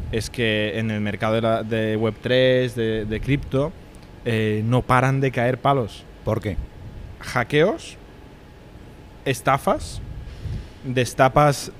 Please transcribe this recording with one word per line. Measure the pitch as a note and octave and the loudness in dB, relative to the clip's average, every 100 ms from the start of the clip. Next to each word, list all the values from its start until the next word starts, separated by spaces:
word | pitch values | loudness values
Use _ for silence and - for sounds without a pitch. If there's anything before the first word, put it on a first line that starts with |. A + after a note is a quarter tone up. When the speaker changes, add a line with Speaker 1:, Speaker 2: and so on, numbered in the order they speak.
| - | -4
Speaker 1:
es | A2+ - | -4 -4
que | - A2+ G#2+ G#2+ A2 | -2 0 2 0 -2
en | A2+ | -2
el | G#2+ | -2
mercado | G#2 F2+ A2+ A2+ | -2 -2 0 2
de | |
la, | A2+ A2+ | 2 0
de | G#2+ A2+ A2 G#2+ | 0 0 0 0
web | A2+ G#2+ | 0 -2
tres, | A#2+ B2+ C3 B2+ B2+ A#2 | 0 4 6 4 2 0
de, | A2 A2 G#2+ | -2 -2 -2
de | G#2+ | -4
cripto, | - C#3 - C3 D3 - - - - - B2 | 0 0 0 -2 -2 -6 -18 -20 -20 -8 -2
eh, | A2 G#2+ G#2+ A2 | 0 0 0 2
no | B2 | 2
paran | - B2+ B2+ C3+ | 4 4 4 2
de | C3+ | 0
caer | B2 A#2+ A#2+ | 2 0 2
palos. | C#3+ C#3 G#2+ - - - | 2 2 0 -8 -18 -8
Speaker 2:
¿Por | - G#2+ | -4 -2
qué? | G#2+ F2+ - - - - - - | -2 -4 -6 -12 -16 -14 -14 -14
Speaker 1:
Hackeos, | - B2+ A#2+ D3 F3 D#4+ - - - - - - - - - - - - - - - | -6 -4 0 4 4 2 -8 -18 -20 -20 -20 -20 -20 -20 -20 -20 -20 -20 -20 -6 -4
estafas, | B2+ - C3+ - D4 - - - - - - - - - - | 0 2 2 2 -2 -4 -10 -10 -12 -12 -12 -8 -8 -10 -10
destapas | C3+ B2+ A#2+ - C3 D3 D3 C3 - | -4 0 0 4 4 6 4 4 -4